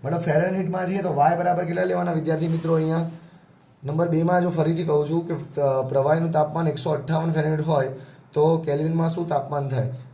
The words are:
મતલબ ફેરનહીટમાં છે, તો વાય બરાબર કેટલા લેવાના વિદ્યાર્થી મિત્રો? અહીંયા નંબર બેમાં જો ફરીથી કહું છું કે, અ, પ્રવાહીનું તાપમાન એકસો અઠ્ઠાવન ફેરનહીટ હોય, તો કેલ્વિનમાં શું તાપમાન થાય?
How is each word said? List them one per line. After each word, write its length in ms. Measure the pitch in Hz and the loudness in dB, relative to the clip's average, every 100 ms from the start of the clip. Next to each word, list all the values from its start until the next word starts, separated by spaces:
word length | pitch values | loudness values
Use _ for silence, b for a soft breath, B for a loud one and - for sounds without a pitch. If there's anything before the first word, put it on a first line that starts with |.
મતલબ 180 | 131 170 | -4 -2
ફેરનહીટમાં 680 | 165 151 180 190 175 185 180 | 2 2 2 0 -2 -2 -2
છે, 160 | 196 | -2
તો 100 | 175 | 0
વાય 240 | 139 151 170 | 2 4 4
બરાબર 280 | 175 175 | 2 0
કેટલા 200 | 165 175 | 0 0
લેવાના 280 | 185 180 175 | 0 0 0
વિદ્યાર્થી 360 | 160 151 156 165 | -2 0 0 0
મિત્રો? 260 | 165 165 | 0 2
અહીંયા 360 | 160 160 160 165 B B B B B _ _ | 2 2 0 -2 B B B B B _ _
નંબર 240 | 135 151 175 | -6 -2 0
બેમાં 340 | 156 165 180 | 2 2 2
જો 80 | 175 | 2
ફરીથી 340 | 160 156 165 | 0 0 0
કહું 240 | 160 147 147 | 2 0 2
છું 200 | 165 170 | -2 -2
કે, 320 | 156 - - | -6 -6 -2
અ, 220 | 139 131 | 0 0
પ્રવાહીનું 500 | 127 135 139 160 165 | 0 2 2 2 2
તાપમાન 360 | 156 151 160 165 | 0 0 0 -2
એકસો 220 | 143 165 | 0 -2
અઠ્ઠાવન 420 | 147 - 156 165 | -2 -2 -2 0
ફેરનહીટ 280 | 156 151 156 | 0 0 0
હોય, 320 | 151 147 131 135 B B - | 0 0 0 -6 B B -6
તો 260 | 147 156 160 | 2 2 2
કેલ્વિનમાં 500 | 160 143 160 165 165 | 0 -2 0 0 0
શું 200 | 170 170 | -2 -2
તાપમાન 400 | 143 - 143 139 | -2 -2 -4 -2
થાય? 260 | 127 123 B B | -2 -4 B B